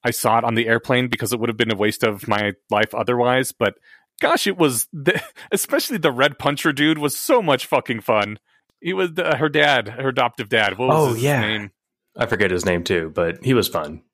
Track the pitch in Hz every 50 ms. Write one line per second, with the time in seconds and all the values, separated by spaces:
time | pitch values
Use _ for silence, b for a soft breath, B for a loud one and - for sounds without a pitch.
0 | - 120 120 - - 113 110 117 117 120 117 120 117 110 113 117 - - 127 123
1 | 127 123 117 - 120 104 120 113 113 117 113 110 120 113 110 95 104 107 107 -
2 | - 113 104 98 - - 107 104 104 101 98 _ _ _ 107 104 110 - - 117
3 | 113 - 123 120 120 123 127 127 131 - - _ 117 101 - _ b b b b
4 | b b _ - - - 330 - - 302 285 180 165 143 123 110 - _ - 156
5 | 139 170 208 - - - _ - - - - 196 - - 285 254 - - 262 196
6 | 151 156 127 120 139 147 135 - - 143 143 139 - 165 143 135 147 156 160 151
7 | 147 143 - - - - 262 247 202 156 139 123 - - - 131 - - 120 110
8 | - - 113 107 101 104 107 101 _ _ _ _ _ _ _ _ - 170 185 190
9 | 185 175 156 180 170 160 151 123 156 151 139 160 147 147 139 123 104 101 117 120
10 | 135 135 123 131 123 120 - - 113 101 113 113 107 101 92 95 127 131 156 160
11 | 151 131 117 113 123 143 143 123 107 107 110 107 101 101 _ _ _ _ _ _
12 | _ _ _ - 120 107 117 95 104 95 92 87 80 95 90 85 85 - 98 85
13 | 80 80 76 90 85 82 85 - - 127 131 117 95 - - 85 78 76 78 80
14 | _ _